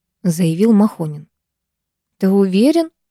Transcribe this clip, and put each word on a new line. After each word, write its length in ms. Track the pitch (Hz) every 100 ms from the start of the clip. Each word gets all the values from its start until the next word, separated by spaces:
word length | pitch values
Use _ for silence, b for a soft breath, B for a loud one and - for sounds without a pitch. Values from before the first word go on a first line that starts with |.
| _ _
заявил 500 | 185 165 165 160 220
Махонин. 540 | 208 214 - 156 147 156 _ _ _ _ _ _ _ _ -
«Ты 120 | 190
уверен?» — 640 | 196 196 190 262 330 330 _ _